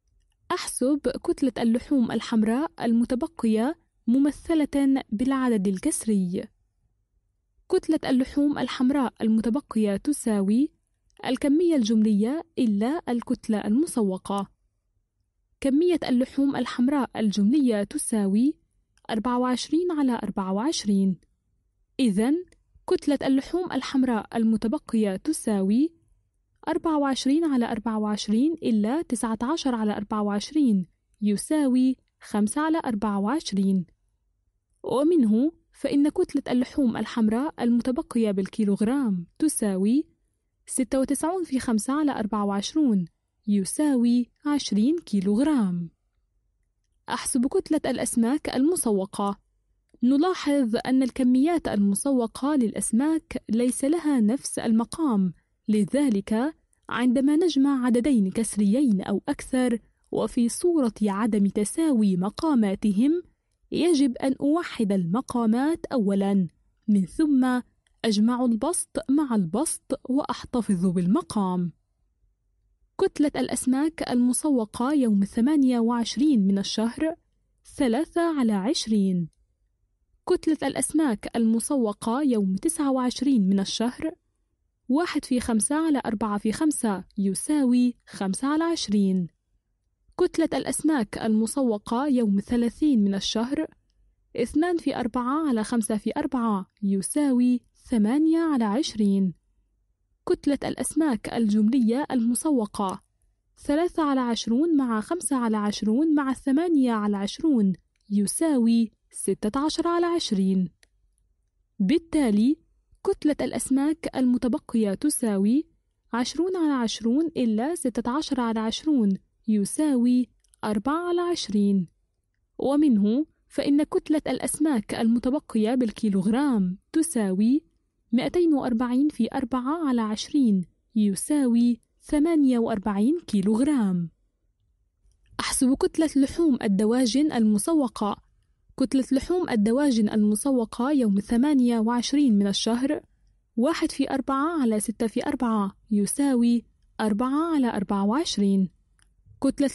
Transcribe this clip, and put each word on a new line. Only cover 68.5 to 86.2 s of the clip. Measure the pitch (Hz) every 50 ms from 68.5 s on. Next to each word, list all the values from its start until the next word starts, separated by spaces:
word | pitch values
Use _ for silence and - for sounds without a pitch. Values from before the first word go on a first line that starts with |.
| 226 208 269 302 359 - - _ - 269 - -
مع | 269 302 302 262 226
البسط | 214 180 160 170 233 311 - - - _ - 262 - -
وأحتفظ | - 254 285 - - - - - - - 247 202 - 202 175 180
بالمقام. | 185 170 185 175 175 208 330 359 - - 220 196 185 180 180 175 170 - _ _ _ _ _ _ _ _ _ _ _ _ _ _ _ _ _ _ _ _ _ _ _ _ -
كتلة | 381 381 - - 294 285 -
الأسماك | - 262 - - 247 - 254 254 269 302 320 320 - - -
المسوقة | 247 247 247 247 240 - - 311 277 240 220 214 - - 240 269
يوم | 311 285 254 226 208 196 196
ثمانية | 196 - 233 233 277 320 294 269 254 247 233
وعشرين | 226 226 240 233 226 - - 220 277 311 277 220 190
من | 196 196 196
الشهر، | 202 - - - 214 233 233 - 311 320 339 _ _ _ _ _ _ _ _ _ _ - -
ثلاثة | - 294 240 220 254 330 - - 349 339 339 320 285
على | 247 220
عشرين. | 214 190 185 240 349 - - 226 220 208 190 190 185 175 170 151 _ _ _ _ _ _ _ _ _ _ _ _ _ _ _ _ _ _ - -
كتلة | 370 - - 320 311 - - 269
الأسماك | - - 269 - - 302 320 277 214 202 - - -
المسوقة | 233 226 220 226 226 - - 294 269 233 208 208 - - 233 226 269
يوم | 302 269 240 214 202 190 190
تسعة | 196 - 330 - - 294 277
وعشرين | 262 262 247 254 - - 254 285 269 220 190 185
من | 196 196
الشهر، | 196 - - - 220 247 - - - 320 349 _ _ _ _ _ _ _ _ _ _ _ _ _ _ -
واحد | 247 302 359 - - 294 -
في | - 254 247
خمسة | - - 233 214 208 - 285 311 320
على | 330 285 254 -
أربعة | 240 220 202